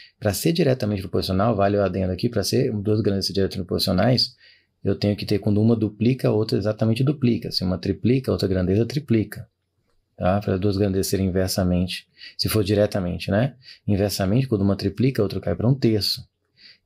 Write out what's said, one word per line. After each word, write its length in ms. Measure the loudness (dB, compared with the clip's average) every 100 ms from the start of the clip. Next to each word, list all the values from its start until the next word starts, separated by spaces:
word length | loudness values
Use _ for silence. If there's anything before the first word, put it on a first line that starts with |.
| -20 _
Pra 160 | -4
ser 180 | -2 -2
diretamente 480 | 0 2 0 0 -2
proporcional, 560 | -4 -4 -2 0 2 2
vale 220 | 2 2
o 40 |
adendo 300 | 0 0 -2
aqui, 160 | -2 -2
pra 140 | -2
ser 300 | 0 0 0
duas 280 | -2 0 0
grandezas 320 | 0 0 -2
diretamente 340 | -2 -2 -2 -4
proporcionais, 720 | -2 0 2 2 2 0 -6 -20 _ _ _
eu 120 | -4
tenho 220 | 0 0 -2
que 80 |
ter, 140 | -2 -2
quando 220 | 2 2
uma 160 | 4 2
duplica, 520 | 0 0 0 2 0
a 40 |
outra 260 | 0 0 -2
exatamente 460 | -2 0 0 2
duplica. 460 | 0 2 0 0 -2
Se 140 | -4
uma 140 | -2 -2
triplica, 520 | -2 -2 2 2 0
a 40 |
outra 140 | 0 0
grandeza 360 | 0 2 2
triplica. 640 | 0 -2 0 0 0 -6 -18 _ _ _ _ _ _ -4
Tá? 240 | 0 0
Pra 160 | 0 0
duas 200 | 0 0
grandezas 300 | 0 0 0
serem 200 | 0 0
inversamente, 800 | 0 0 0 2 2 0 -4 -12 _ -20 -6
se 120 | -2
for 160 | 0
diretamente, 640 | 2 2 2 0 -4 -6 -2
né? 240 | 0 0 -4 -20 -12 -2
Inversamente, 640 | 0 0 0 0 0 0
quando 140 | 2
uma 140 | 2 0
triplica, 460 | -2 0 -2 0
a 20 |
outra 160 | -2 -2
cai 140 | -4
pra 140 | -2 0
um 60 |
terço. 540 | 2 2 0 -2 -6 -10 _ _ _ -20 -20